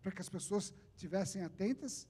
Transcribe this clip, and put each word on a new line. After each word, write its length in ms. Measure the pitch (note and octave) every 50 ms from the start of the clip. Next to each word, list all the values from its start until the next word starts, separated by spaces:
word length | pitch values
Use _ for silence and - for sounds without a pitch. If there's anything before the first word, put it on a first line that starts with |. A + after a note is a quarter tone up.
para 100 | - F#3+
que 80 | F#3 -
as 80 | F3+ -
pessoas 460 | - F3+ - - G3+ G#3 G3 - - - - - -
estivessem 480 | - - E3 E3+ G3 F#3+ - - G3
atentas 640 | F3 D#3+ - - F#3 G#3+ C4 C4 D#4 C4 - - -